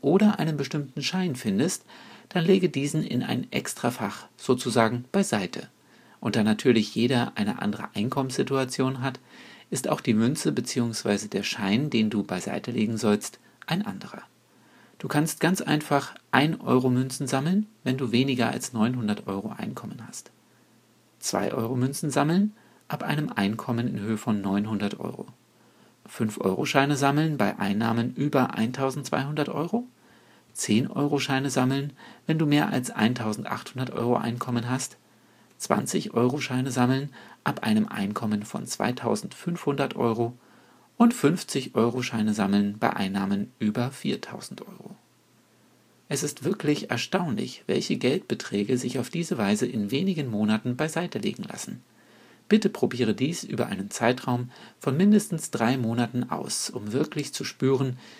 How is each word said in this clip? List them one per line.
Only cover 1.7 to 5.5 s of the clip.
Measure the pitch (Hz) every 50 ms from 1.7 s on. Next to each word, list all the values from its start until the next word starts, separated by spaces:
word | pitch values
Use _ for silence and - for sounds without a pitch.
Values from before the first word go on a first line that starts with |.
| - - - - - - - - - - - -
dann | - 180 165
lege | 185 190 190 180 165
diesen | - 139 139 143 151 156 -
in | - - 123
ein | 131 135 123 123 127 -
Extrafach, | - 127 123 - - - - 120 - - 113 101 - - - - _
sozusagen | - - - 123 123 - 127 107 123 113 110 123 120 123 -
beiseite. | - 196 190 - - 107 185 -